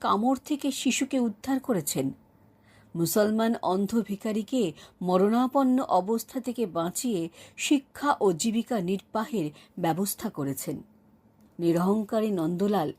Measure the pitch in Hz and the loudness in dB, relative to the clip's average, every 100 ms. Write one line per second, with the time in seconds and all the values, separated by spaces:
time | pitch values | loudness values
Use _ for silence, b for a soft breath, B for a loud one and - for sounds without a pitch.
0 | 233 202 233 262 - 294 285 262 269 233 | 0 2 2 0 -2 -4 -2 -2 0 0
1 | 262 269 240 202 - 269 - 202 147 156 | 0 0 0 -2 -4 -2 0 -2 -2 -2
2 | 135 - _ _ _ b b b b 165 | -2 -4 _ _ _ b b b b -2
3 | 165 220 208 220 226 233 - 185 202 233 | 0 2 2 2 0 0 0 0 0 0
4 | 202 196 220 214 208 262 190 151 B - | -2 -4 -4 -4 -2 -2 -2 -4 B -6
5 | 180 180 202 233 254 285 262 254 - 185 | 2 4 4 4 2 2 4 2 2 2
6 | 185 226 - 262 233 240 214 165 170 175 | 2 -2 -4 -8 -6 -4 -4 -2 -4 -2
7 | 247 196 165 B B - - 285 - - | -2 -2 -4 B B -8 2 2 0 -4
8 | 285 - 202 165 226 220 226 233 175 196 | -2 2 2 2 0 -2 -2 -2 -2 -4
9 | - 214 214 220 151 147 B - 165 160 | -4 -6 -4 -2 -4 -6 B -4 -2 0
10 | 196 - 220 - 139 135 - - - _ | -2 -4 -8 -4 -4 -4 -6 -8 -10 _
11 | _ _ _ _ - - 170 170 180 214 | _ _ _ _ -18 -2 2 2 4 2
12 | 202 226 214 190 160 175 202 208 151 | 0 0 0 0 0 0 2 2 0